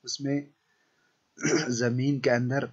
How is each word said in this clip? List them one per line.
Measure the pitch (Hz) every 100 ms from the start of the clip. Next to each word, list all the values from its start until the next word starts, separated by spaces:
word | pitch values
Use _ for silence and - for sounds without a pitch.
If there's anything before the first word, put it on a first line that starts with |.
उसमें | - - 139 143 143 _ _ _ _ _ _ _ _ -
<clears throat> | 156 156 151
ज़मीन | 117 120 123 135 143
के | 135
अंदर | 120 123 135 123